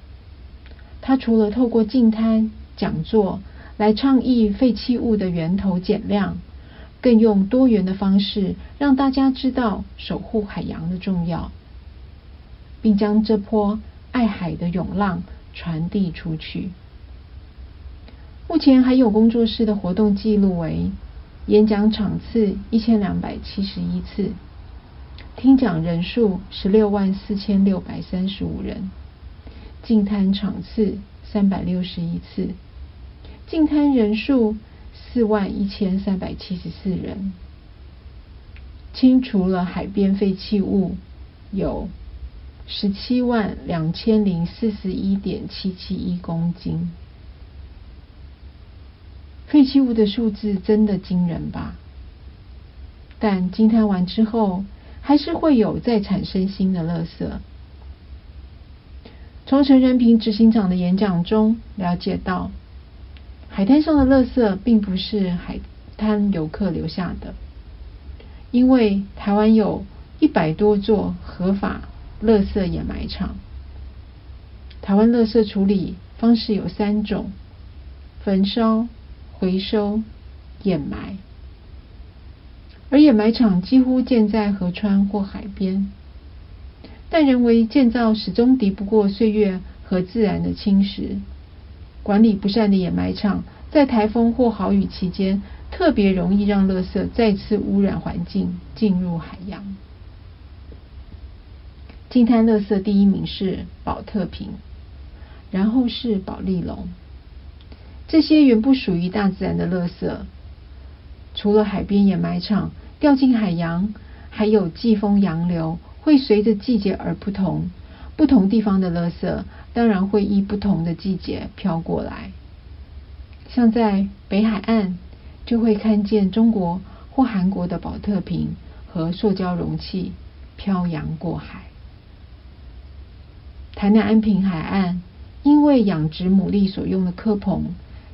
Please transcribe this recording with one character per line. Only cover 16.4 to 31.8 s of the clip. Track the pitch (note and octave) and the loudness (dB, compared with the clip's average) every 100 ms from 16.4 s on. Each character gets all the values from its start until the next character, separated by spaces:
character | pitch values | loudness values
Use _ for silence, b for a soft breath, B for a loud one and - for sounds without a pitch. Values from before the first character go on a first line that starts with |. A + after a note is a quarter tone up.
| - E3+ F#3+ F3 - - - - - - - - - - - - b b b b - | -8 -10 -10 -12 -20 -20 -20 -20 -20 -20 -20 -20 -20 -18 -18 -18 b b b b -4
目 | E4+ | 2
前 | C#4+ C4 | 6 6
海 | B3+ | 6
涌 | B3+ A#3+ | 4 4
工 | G#3+ A3+ | 6 4
作 | A#3 A3 | 4 0
室 | - | 0
的 | A3+ | -2
活 | G3+ F3 | 0 -2
动 | F3+ G#3+ | 0 2
记 | G3+ A3 G#3 | 2 2 2
录 | G3 F3 | 2 2
为： | D#3+ D#3+ F3+ G3 - - - - - | -2 -2 -4 -6 -14 -18 -20 -14 2
演 | G#3 G#3+ | 4 4
讲 | G#3 G#3+ | 4 2
场 | G#3+ F#3+ E3 | 2 -2 -4
次 | - A#3 G#3 F#3+ - | -4 0 0 -2 -2
一 | A3+ | -2
千 | A#3 A3 | 2 2
两 | F#3+ F3 | 0 -2
百 | - - | -6 -8
七 | - - | -10 -6
十 | G3 F#3 | -6 -4
一 | F3 F3+ | -4 -4
次， | F3 - G3 - - - - - - - - - - - | -6 -6 -6 -6 -14 -20 -20 -20 -20 -20 -20 -18 -18 -2
听 | B3+ C4 | 4 6
讲 | A3+ D#3+ | 4 0
人 | E3 E3+ | -2 -2
数 | F#3 - G#3+ F3+ - | -2 0 0 0 -8
十 | - G3 | -6 2
六 | G#3+ G#3 | 4 4
万 | G3+ F#3+ | 2 0
四 | G3 - | -2 -4
千 | G3+ - G3 | -6 -2 2
六 | G3 F3+ | 2 0
百 | - D#3+ | -4 -12
三 | E3 F3+ F#3+ | -8 -6 -6
十 | - | -6
五 | E3+ - | -8 -8
人， | F#3+ - F#3+ - - - - - B B B B | -8 -10 -12 -14 -20 -20 -20 -20 B B B B
净 | - A3 | 0 2
滩 | G3 G#3 F#3+ | 2 0 0
场 | G3 G3 - | 0 -2 -6
次 | F3+ - G3+ G3 - - | -8 -2 -2 -2 -12 -20
三 | - G#3+ G3 | -8 0 0
百 | F3+ | 0
六 | E3+ F3+ | -2 -4